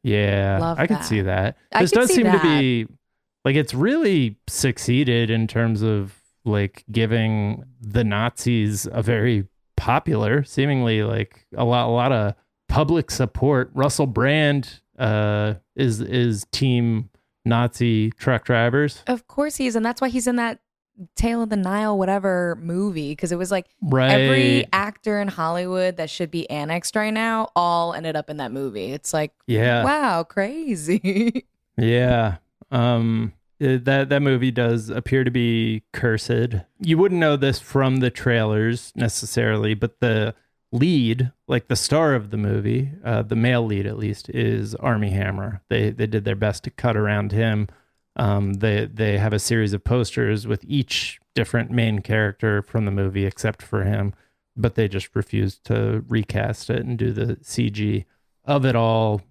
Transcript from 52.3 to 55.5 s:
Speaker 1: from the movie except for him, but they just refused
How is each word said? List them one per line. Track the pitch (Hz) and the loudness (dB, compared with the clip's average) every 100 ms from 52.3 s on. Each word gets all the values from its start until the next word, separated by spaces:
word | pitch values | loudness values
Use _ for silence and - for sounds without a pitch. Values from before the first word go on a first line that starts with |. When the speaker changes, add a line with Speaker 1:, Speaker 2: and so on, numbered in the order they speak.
| 98 110 104 | 0 0 0
Speaker 1:
from | - 113 104 | -2 -4 -2
the | |
movie | 98 98 98 98 | 0 -2 0 -4
except | - 110 - | -2 -6 -6
for | - 104 | -6 -2
him, | 98 104 101 - _ _ _ - | 0 0 -4 -6 _ _ _ -2
but | 113 | -2
they | - 104 | 0 -2
just | 95 - | -2 -4
refused | 113 - 104 98 | -6 -4 -2 -2